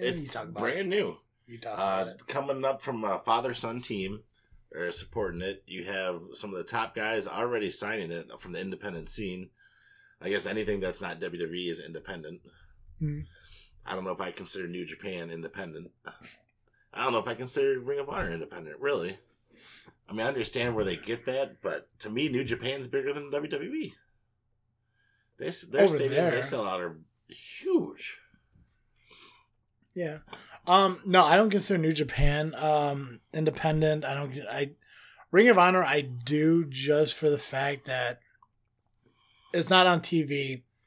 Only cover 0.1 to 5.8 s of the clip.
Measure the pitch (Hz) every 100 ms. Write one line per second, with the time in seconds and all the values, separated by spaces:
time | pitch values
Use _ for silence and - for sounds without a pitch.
0.1 | 170 139 123 - 110 117 165 196 202 98
1.1 | - _ _ _ 117 113 101 98 95 92
2.1 | - - 139 139 135 135 135 139 117 107
3.1 | - - 117 127 120 117 120 - 104 95
4.1 | 107 - _ _ - _ 80 87 85 85
5.1 | 113 98 85 95 98 - 90